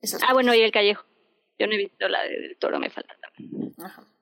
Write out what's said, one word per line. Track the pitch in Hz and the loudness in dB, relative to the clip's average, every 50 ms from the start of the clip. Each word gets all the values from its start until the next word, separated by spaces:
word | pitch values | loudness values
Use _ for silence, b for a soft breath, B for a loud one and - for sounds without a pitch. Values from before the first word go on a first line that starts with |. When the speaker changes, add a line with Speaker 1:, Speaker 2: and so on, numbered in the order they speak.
Speaker 1:
Esas | - 208 - - - | -8 -8 -4 -2 0
Speaker 2:
Ah, | 240 262 | 4 4
bueno, | 262 262 247 | 4 4 6
Speaker 1:
cosas. | 240 226 | 6 6
Speaker 2:
y | 226 | 6
El | 226 | 4
Callejón. | - 226 208 202 208 - - _ _ _ _ _ _ _ _ _ _ _ | 4 4 2 2 2 0 -6 _ _ _ _ _ _ _ _ _ _ _
Yo | 214 208 | -4 -2
no | 214 | -2
he | 208 | -2
visto | 202 196 _ _ 202 190 | -4 -6 _ _ -4 -2
la | 190 - - | -2 -2 -4
de | - - - | -4 -6 -8
Del | - - - _ | -10 -10 -8 _
Toro, | - - - - | -4 -2 -2 -2
me | - - | -4 -6
falta | - - - _ - _ | -8 -10 -16 _ -20 _
también. | - - _ _ - - - - - - - - | -20 -20 _ _ -18 -14 -10 -10 -10 -10 -10 -14
Speaker 1:
Ajá. | - - - - - _ _ _ | -18 -18 -18 -20 -20 _ _ _